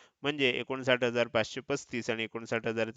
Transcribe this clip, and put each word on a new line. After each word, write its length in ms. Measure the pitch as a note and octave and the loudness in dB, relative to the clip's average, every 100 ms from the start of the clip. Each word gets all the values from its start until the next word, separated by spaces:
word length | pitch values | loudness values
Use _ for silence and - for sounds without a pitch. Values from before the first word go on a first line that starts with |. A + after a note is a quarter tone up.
| - _ | -20 _
म्हणजे 260 | C3+ D3+ C3 | -4 2 2
एकोणसाठ 520 | A#2+ A#2+ C3 C3 B2 | 2 -2 -4 2 4
हजार 240 | B2 A#2+ A#2 | 4 2 2
पाचशे 340 | A#2 G#2+ - | 2 0 -4
पस्तीस 480 | - C#3+ - B2 A2+ | -4 -6 -4 -6 -2
आणि 140 | A2+ | -2
एकोणसाठ 440 | A2 A#2 A#2 A#2 A2+ | -4 -6 -4 -4 -2
हजार 220 | A2+ A2 | -2 -2